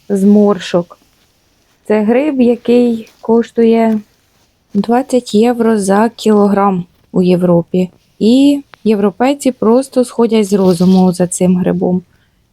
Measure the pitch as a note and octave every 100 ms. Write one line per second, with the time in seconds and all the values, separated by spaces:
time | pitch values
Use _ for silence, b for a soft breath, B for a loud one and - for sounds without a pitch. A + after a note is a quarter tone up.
0 | - G3 G3 G#3 G3+ G3 - F3 E3+ -
1 | _ _ _ _ _ _ _ _ - G#3+
2 | G#3 A#3+ D4+ C4+ A#3+ A#3 - A#3+ A#3+ A3+
3 | A3 _ - A3+ A#3 - A3+ A3+ A3+ A3
4 | G#3 _ _ _ _ _ _ G3+ G3 A#3+
5 | C4+ B3 A#3+ G#3 A#3+ A#3+ A3+ A3 F#3+ G3
6 | A3+ - A3 G#3 G3+ G3 G3+ F#3 F3 _
7 | _ - F3+ F3+ F3+ E3+ E3 F#3 F#3 _
8 | _ - G#3 B3+ C#4+ C#4+ - - G#3 G#3+
9 | G3+ - B3+ C#4+ C4 - G#3 A#3+ C4 B3+
10 | B3 - A#3 A3 G3 G3 F#3+ E3+ F3+ F#3
11 | F#3 F3+ F3 - F3+ F3+ F3 F3 F3+ F#3
12 | - _ _ _ _